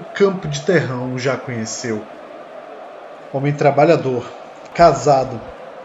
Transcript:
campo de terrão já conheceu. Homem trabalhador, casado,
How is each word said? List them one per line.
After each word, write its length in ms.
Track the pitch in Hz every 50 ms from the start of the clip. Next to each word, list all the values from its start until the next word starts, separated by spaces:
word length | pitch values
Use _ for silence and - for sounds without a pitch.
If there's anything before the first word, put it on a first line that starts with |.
| - - -
campo 320 | - 202 196 185 180 -
de 140 | 156 143 -
terrão 540 | - - 185 147 120 117 127 123 127 131 127
já 200 | 127 120 139 127
conheceu. 680 | 117 - - 123 113 110 107 - - - 120 110 104 - - - - - - - - - - - - - - - - - - - - - - - - - -
Homem 220 | - 135 135 147 143
trabalhador, 720 | - 151 143 113 131 147 170 165 143 - 135 127 120 - - - - - - - - - - -
casado, 680 | - 170 165 139 123 120 147 139 131 127 120 120 110 - - - - - - - -